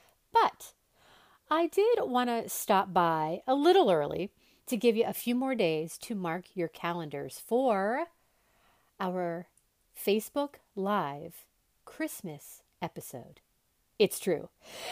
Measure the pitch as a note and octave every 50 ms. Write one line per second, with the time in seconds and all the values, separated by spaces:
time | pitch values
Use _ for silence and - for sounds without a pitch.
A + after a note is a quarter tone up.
0 | _ _ _ _ _ _ - A#4 G#4+ - - - - - - _ _ _ _ _
1 | _ _ - - _ _ _ _ _ - D4+ D#4+ E4+ D#4+ - F#4+ G4+ A#4 A#4+ -
2 | - C4 B3 B3 B3 A#3+ A#3 A#3 - - - - - - G#3 F#3+ G3 F#3+ F3 F#3
3 | F3 E3 D#3+ D#3+ D#3 D#3 E3+ G3+ - - C4 C#4+ C#4+ E4+ F#4 G4 E4+ G#3+ F3 D#3
4 | D3 D3 D#3 D#3+ F3 G#3 _ _ _ _ _ _ _ - B3+ G#3 A#3+ A#3+ A3 A3
5 | A3+ G#3 G3 - - A#3+ A#3+ B3 C4 C4+ C4 A3 G3 E3 D#3+ D#3 D#3+ E3 - -
6 | - - A#3 G3 F#3 E3 D#3+ F#3 F3 - - F#3+ E3+ D#3+ - - - E3+ E3+ F3
7 | E3 D3+ C#3+ C#3+ C#3 C3+ - - - - A3+ B3 C4+ B3+ G#3+ F#3+ F#3+ G#3 A#3+ C#4+
8 | E4+ - _ _ _ _ _ _ _ _ _ _ _ _ _ _ _ _ _ -
9 | F#3+ F#3 F3+ F#3 F3 E3+ E3 E3+ F3+ - _ _ _ _ _ _ _ _ _ -
10 | - G#3 G3 A3 - - - C#4+ C#4+ C#4+ - - _ _ - G3+ F#3+ G3 G#3 G3+
11 | D#3+ C#3+ C#3+ C#3+ D#3 E3+ - - - _ _ _ _ _ _ _ _ - - -
12 | D#4+ D4+ - - - E3+ D3+ C#3+ - - - - _ _ _ _ F3+ D#3+ - D#3
13 | - - - B2 A2+ - - - _ _ _ _ _ _ _ _ _ _ _ -
14 | G#3+ - - - - G3 E3+ - - - _ _ _ - - - - -